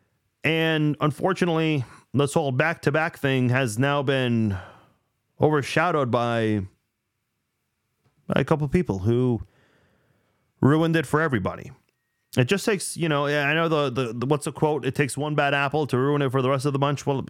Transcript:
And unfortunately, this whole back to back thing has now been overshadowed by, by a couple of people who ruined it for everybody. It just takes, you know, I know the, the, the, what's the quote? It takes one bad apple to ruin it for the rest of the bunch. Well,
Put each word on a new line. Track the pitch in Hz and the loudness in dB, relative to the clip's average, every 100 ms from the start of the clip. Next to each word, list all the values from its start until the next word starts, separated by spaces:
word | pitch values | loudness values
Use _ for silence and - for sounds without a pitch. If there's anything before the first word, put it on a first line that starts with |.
| _ _ _ _ | _ _ _ _
And | 143 160 160 156 151 147 | -2 0 2 2 0 0
unfortunately, | 151 - 185 190 175 160 160 151 117 - _ | -2 -2 -2 0 0 2 0 0 -4 -12 _
this | 127 143 | -2 0
whole | 170 143 | 0 0
back | 127 156 165 | 0 0 -2
to | - | -2
back | 143 160 - | 0 -2 -2
thing | 139 131 123 | 0 2 2
has | 123 131 107 | 2 0 0
now | 139 143 | 0 0
been | 139 135 127 117 110 92 - - _ _ _ _ _ - | 0 0 2 2 0 -2 -8 -20 _ _ _ _ _ -2
overshadowed | 151 151 127 - 170 160 127 | 0 2 0 0 0 0 0
by, | 120 120 117 110 107 95 - _ _ _ _ _ _ _ _ _ _ _ _ _ _ - | 0 0 0 0 0 -4 -12 _ _ _ _ _ _ _ _ _ _ _ _ _ _ -4
by | - | -2
a | |
couple | 143 156 | 0 0
of | 147 | 0
people | 180 180 95 | 0 0 -2
who | 95 120 127 113 95 _ _ _ _ _ _ _ _ _ _ _ | 0 2 2 -2 -6 _ _ _ _ _ _ _ _ _ _ _
ruined | 123 156 165 165 | 4 4 2 0
it | 143 | 0
for | 151 | 0
everybody. | 160 120 92 82 - - _ _ _ _ _ - | 0 -2 -2 -8 -14 -20 _ _ _ _ _ -2
It | |
just | 123 196 | 0 0
takes, | - 202 - - | 0 -2 -4 -4
you | 160 | -2
know, | 143 143 | 0 0
I | 147 139 | 0 0
know | 160 165 | 0 0
the, | 156 143 | 0 0
the, | 123 123 | -2 -4
the, | 117 123 | -4 -2
what's | 147 | -2
the | - | -2
quote? | - 156 151 127 | -2 0 0 -2
It | |
takes | - 147 - | -2 -2 -2
one | 151 | -2
bad | 151 143 | 0 2
apple | 143 139 151 147 | 2 0 0 0
to | 123 | 0
ruin | 135 147 | 2 2
it | 139 | 0
for | 131 | 0
the | 127 | 0
rest | 139 | 0
of | 139 | 0
the | 135 | 0
bunch. | 139 139 | 0 0
Well, | - 135 | -2 -4